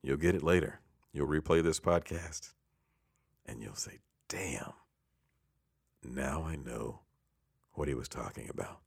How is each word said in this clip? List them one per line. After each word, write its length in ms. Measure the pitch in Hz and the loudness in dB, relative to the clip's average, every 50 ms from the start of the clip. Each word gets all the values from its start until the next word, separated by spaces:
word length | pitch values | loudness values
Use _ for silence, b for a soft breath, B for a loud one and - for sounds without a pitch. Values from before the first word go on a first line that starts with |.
| - | 0
you'll 140 | 67 69 | 0 0
get 180 | 71 80 87 92 | 4 6 4 4
it 80 | 90 71 | 6 4
later. 380 | 80 90 90 78 - - - _ _ _ _ _ _ - | 6 6 6 4 2 -4 -10 _ _ _ _ _ _ -2
You'll 160 | 71 71 71 | -2 0 2
replay 340 | 76 78 73 - 85 85 82 | 2 0 4 6 6 6 6
this 160 | 82 80 - | 4 2 2
podcast, 720 | - 92 85 85 - - 90 85 82 80 78 - - - - _ _ _ _ _ _ _ _ _ _ _ _ _ _ _ _ _ _ | 4 4 4 4 2 -2 -8 -8 -6 -8 -10 -10 -12 -12 -20 _ _ _ _ _ _ _ _ _ _ _ _ _ _ _ _ _ _
and 180 | - 55 - 110 | -12 -10 -10 -10
you'll 140 | 101 98 | -10 -8
say, 240 | - - - - - _ _ _ _ _ _ | -8 -8 -8 -10 -18 _ _ _ _ _ _
"Damn, 440 | - - - - - - - - - - _ _ _ _ _ _ _ _ _ _ _ _ _ _ _ _ _ _ _ _ _ _ _ _ - | -6 -4 -4 -4 -4 -4 -6 -8 -10 -14 _ _ _ _ _ _ _ _ _ _ _ _ _ _ _ _ _ _ _ _ _ _ _ _ -12
now 400 | 62 62 65 67 67 71 78 80 | -10 -6 -4 -2 -2 -2 -2 -2
I 140 | 80 80 | -4 -4
know 460 | 73 67 - - 55 57 58 58 - _ _ _ _ _ _ _ _ _ _ _ _ _ _ _ | -6 -6 -6 -6 -4 -6 -6 -8 -10 _ _ _ _ _ _ _ _ _ _ _ _ _ _ _
what 140 | - 73 | -2 -2
he 80 | 69 69 | 0 0
was 140 | 60 60 - | -2 -4 -8
talking 400 | - - 60 - - - 53 - | -8 -8 -8 -8 -8 -10 -10 -10
about." 340 | - - 50 - - - _ | -6 -6 -6 -6 -8 -16 _